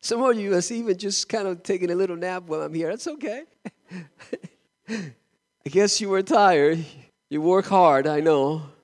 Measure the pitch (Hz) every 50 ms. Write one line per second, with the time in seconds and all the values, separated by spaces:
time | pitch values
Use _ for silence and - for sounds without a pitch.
0 | - - 220 233 262 262 240 220 202 196 196 175 180 - 240 233 233 226 190 180
1 | 202 202 202 - - _ - 226 202 196 180 170 - - - 180 180 175 170 180
2 | 196 185 175 170 175 185 185 185 180 170 156 156 151 151 156 165 165 160 185 247
3 | - 330 302 302 269 302 208 254 311 _ _ _ _ 220 _ _ _ _ 175 185
4 | 165 147 _ _ - - - - - 175 _ _ _ _ _ _ _ - 220 220
5 | 185 151 120 _ _ _ _ _ _ _ _ _ _ 143 139 185 202 202 - -
6 | 220 202 190 190 190 190 320 226 208 196 180 151 143 147 165 165 160 - - 143
7 | - _ _ _ _ _ 147 151 156 165 180 190 190 - 196 190 180 165 151 135
8 | 135 160 151 151 156 165 156 143 135 139 156 160 151 139 - _